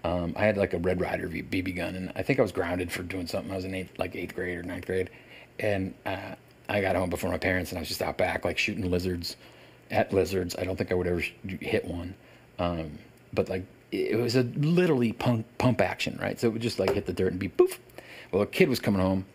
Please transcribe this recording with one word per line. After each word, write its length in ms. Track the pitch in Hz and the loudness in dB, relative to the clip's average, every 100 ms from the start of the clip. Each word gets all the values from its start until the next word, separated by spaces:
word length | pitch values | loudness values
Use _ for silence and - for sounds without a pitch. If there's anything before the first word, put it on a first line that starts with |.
| 85 | 0
Um, 280 | 87 85 - | 0 -2 2
I 80 | |
had, 140 | 107 98 | 2 2
like, 160 | 95 | 0
a 60 | 87 | 2
Red 200 | 90 90 | 0 0
Ryder 300 | 87 - 90 | 0 -2 -4
v-, 140 | 82 | -6
B 180 | - 95 | -4 -2
B 100 | 92 | -2
gun, 240 | 90 87 92 | -4 -6 -6
and 160 | 92 | -6
I 100 | - | -6
think 140 | 98 135 | 0 2
I 40 | |
was 100 | 107 | 2
grounded 400 | - 87 90 87 | 2 -2 -2 -2
for 120 | - | -4
doing 220 | 87 92 85 | -6 -6 -4
something. 240 | 98 - | -6 -4
I 20 | 95 | -6
was 80 | |
in 100 | 92 | -4
eighth, 240 | 95 90 - | -6 -8 -6
like, 200 | 92 90 | -6 -4
eighth 180 | 90 - | -8 -6
grade 220 | 90 87 | -4 -4
or 60 | |
ninth 220 | 87 90 - | -6 -8 -2
grade, 240 | 92 92 - - - - - | -2 -2 -6 -20 -20 -18 -4
and, 340 | 107 98 92 - 101 | 0 0 -2 -4 -6
uh, 300 | 90 92 - - - - | -6 -8 -14 -18 -18 -2
I 140 | 104 | 0
got 160 | 95 90 | 2 2
home 120 | 92 | 2
before 200 | 85 90 | 0 0
my 80 | 87 | 0
parents, 340 | 92 92 87 | 2 0 -2
and 60 | 90 | -6
I 40 | |
was 40 | 80 | -6
just 140 | - | -4
out 160 | 85 - | -4 0
back, 260 | 90 85 | 0 0
like, 140 | 87 82 | -2 0
shooting 340 | - 95 92 | -2 0 0
lizards 460 | 90 92 87 87 - - - - - - | 0 0 -2 -6 -10 -18 -20 -20 -20 -2
at 200 | - 110 | 0 4
lizards. 460 | 98 90 95 90 - | 4 2 0 -2 -2
I 60 | 92 | -4
don't 100 | 92 | -2
think 160 | 101 | 0
I 40 | 92 | 2
would 120 | 87 | 2
ever 140 | 87 | 0
sh-, 100 | 82 - 92 92 | -2 -6 -10 -6
hit 240 | - 107 - | 0 0 0
one, 300 | 90 87 92 - - - - | -6 -6 -10 -20 -20 -20 -2
um, 400 | 87 85 80 76 - - - | 0 0 -4 -10 -16 -20 -4
but, 160 | - 92 | -2 0
like, 160 | 90 87 - - | -2 -6 -16 -6
it, 180 | 98 - | -2 0
it 40 | 107 | 2
was 180 | 120 123 | 4 2
a 80 | |
literally 680 | 120 127 147 175 180 135 117 | 2 2 4 4 4 4 2
pump, 320 | - 123 117 - - | 2 2 2 -2 0
pump 220 | 127 117 | 2 4
action, 400 | 92 - - - | 2 2 -4 -2
right? 160 | 98 - | -4 0
So 100 | 120 | 0
it 40 | |
would 100 | 113 | 0
just, 180 | 117 - | -2 2
like, 120 | 95 | 2
hit 140 | 101 95 | 2 -2
the 80 | |
dirt 180 | 90 92 | 0 0
and 80 | 90 | 0
be 80 | 95 | -4
poof. 320 | - 370 - - - - - - | 4 4 4 -14 -20 -18 -20 -2
Well, 80 | - | 0
a 40 | 101 | 0
kid 220 | - 170 | 4 4
was 140 | 120 | 4
coming 180 | - 98 | 2 4
home 260 | 95 95 95 | 4 2 -2